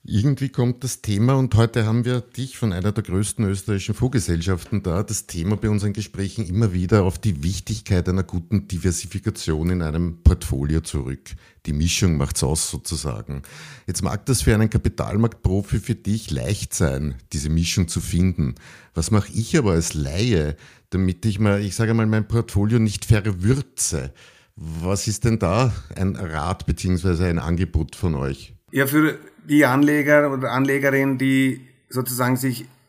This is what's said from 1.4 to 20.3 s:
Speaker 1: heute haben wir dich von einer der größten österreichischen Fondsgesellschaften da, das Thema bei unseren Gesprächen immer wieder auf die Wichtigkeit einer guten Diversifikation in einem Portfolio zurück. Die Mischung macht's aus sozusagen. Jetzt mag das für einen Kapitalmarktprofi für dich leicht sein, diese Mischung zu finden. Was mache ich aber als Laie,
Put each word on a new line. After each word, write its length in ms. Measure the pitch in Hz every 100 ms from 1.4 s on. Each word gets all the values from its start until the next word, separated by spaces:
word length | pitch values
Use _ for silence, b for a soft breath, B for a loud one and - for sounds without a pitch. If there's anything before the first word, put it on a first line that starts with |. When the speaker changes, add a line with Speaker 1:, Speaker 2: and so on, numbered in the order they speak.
| 127 107
Speaker 1:
heute 300 | 117 123 110
haben 180 | 117
wir 160 | 120 123
dich 380 | - - 135 -
von 160 | 113
einer 180 | 87 98
der 140 | 104 -
größten 400 | 92 104 - 101
österreichischen 500 | 98 - 98 - 107
Fondsgesellschaften 880 | 127 131 95 85 87 90 - 101
da, 180 | 90 85
das 260 | 104 104 -
Thema 280 | 87 82 107
bei 140 | 110
unseren 240 | 104 101
Gesprächen 520 | 98 101 - 98 - 85
immer 280 | 95 113
wieder 300 | 90 90 107
auf 140 | 92 -
die 240 | 110 76
Wichtigkeit 680 | 78 98 - 110 - 92 87
einer 140 | 92
guten 440 | 87 87 82 104 -
Diversifikation 1040 | 87 92 85 - 101 110 - - 78 85
in 120 | 90
einem 400 | 80 78 85 82
Portfolio 600 | - 92 - 67 71 80
zurück. 480 | 80 73 64 67 - - b b -
Die 60 |
Mischung 460 | 73 82 - 92 76
macht's 260 | 71 -
aus 260 | 67 80 -
sozusagen. 720 | - - 80 76 53 55 69 B B B B -
Jetzt 140 | 90
mag 240 | 98 107 -
das 160 | 123
für 120 | -
einen 160 | 107 110
Kapitalmarktprofi 1080 | 113 - - 55 101 113 - - 95 101 117
für 160 | - 117
dich 340 | 98 110 -
leicht 420 | 67 62 107 -
sein, 420 | - 80 67 73 65 -
diese 180 | 76 76
Mischung 380 | 82 85 - 85
zu 140 | 90
finden. 540 | - 85 92 85 69 62 B B B
Was 160 | - 82
mache 220 | 107 -
ich 240 | - 110 170
aber 140 | 107
als 220 | 85 82
Laie, 640 | 78 69 85 123